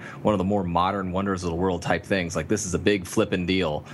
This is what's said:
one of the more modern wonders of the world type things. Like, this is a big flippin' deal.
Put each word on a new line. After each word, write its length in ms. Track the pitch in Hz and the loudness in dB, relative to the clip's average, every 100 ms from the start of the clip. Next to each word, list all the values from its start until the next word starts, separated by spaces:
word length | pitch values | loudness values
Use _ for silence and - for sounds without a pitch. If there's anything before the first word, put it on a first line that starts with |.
| - - | -10 -2
one 100 | 101 | 0
of 40 | 104 | 2
the 60 | |
more 200 | 92 104 | 2 0
modern 480 | 90 85 92 101 92 | 2 2 2 0 -2
wonders 320 | 90 98 92 | -2 0 0
of 60 | 90 | -2
the 60 | 82 | 0
world 260 | 95 87 | 0 0
type 200 | 143 87 | 0 -2
things. 300 | - 98 85 | 0 0 0
Like, 140 | 82 76 | -4 0
this 160 | 104 95 | -2 0
is 60 | |
a 40 | 85 | 0
big 280 | 92 101 - | 2 2 0
flippin' 380 | - 101 95 90 | 0 0 0 0
deal. 380 | 95 85 76 - | 2 0 -2 -6